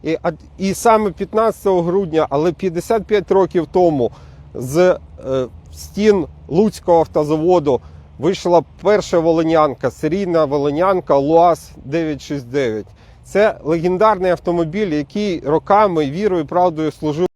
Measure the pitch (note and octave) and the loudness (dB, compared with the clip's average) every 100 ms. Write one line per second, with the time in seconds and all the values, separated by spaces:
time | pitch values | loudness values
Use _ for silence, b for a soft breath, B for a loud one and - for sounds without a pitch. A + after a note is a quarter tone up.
0 | D3 D#3+ F3+ D#3 - - F#3+ F#3+ A#3 A3 | -4 -4 -4 -8 -18 -6 -4 0 2 2
1 | G#3 D#3+ F#3+ G#3+ A3+ - G3+ F#3 E3+ F#3+ | 2 -6 -4 -2 -2 -2 0 0 0 -2
2 | F#3 D#3 D3 C#3+ E3+ E3 F#3+ E3 - A3+ | 0 -2 0 0 -2 -2 -6 -6 -2 -4
3 | F#3 G#3 - F#3+ F3+ F#3 D3+ F#3 F3 D3 | 0 -2 2 0 2 -2 -2 2 2 2
4 | A#2 B B B B - B2+ D3+ F3+ - | -2 B B B B -12 -4 2 2 2
5 | - - C3+ C3 B2 - - - - - | -6 -16 -6 -4 -4 -10 -20 -20 -14 0
6 | G#3+ G3+ C#3+ - - D#3 G#3+ - - E3+ | 2 2 -2 -12 -4 0 0 -2 2 2
7 | D#3 D#3+ D3+ D#3 E3 F3+ D3 B2 B B | 2 -2 -2 0 2 2 2 -4 B B
8 | B - C#3+ F#3+ F3+ F3 - - F#3 G#3 | B -6 -4 -2 2 2 0 -4 0 0
9 | - F3 E3 E3 D#3+ E3 D3+ B2 B2+ - | 0 0 2 0 2 2 2 0 -6 -4
10 | D#3 F#3+ F#3+ E3 D3 D3 D3 D3 F#3 F#3 | -4 -4 -2 0 0 -2 -2 0 0 -2
11 | - C#3 C#3 E3 F3 D#3 - - - D#3+ | 0 0 4 4 4 2 -6 -20 -6 -4
12 | D#3 C#3 - C#3+ A#2+ C#3 B2+ G#2+ G2 b | -4 -6 -8 -10 -6 -4 -2 -4 -10 b
13 | b b - F#3+ G#3+ - C#3+ E3 F3 F#3 | b b -4 0 0 0 -4 -2 0 2
14 | A3 G#3 F#3 E3+ - E3+ E3 F#3 G#3 D3+ | 2 2 0 -2 -2 -2 -2 -2 -2 -4
15 | C#3 G3+ G#3 E3 C#3 D#3 - G3+ G#3+ E3 | -4 -4 -4 -4 -2 -2 2 2 4 0
16 | C#3+ D#3+ G#3 E3 C#3+ E3+ F3+ D#3 D#3 - | -2 -2 -2 -2 -2 0 0 0 -6 -4
17 | D#3 D3 F3+ | -6 -2 -4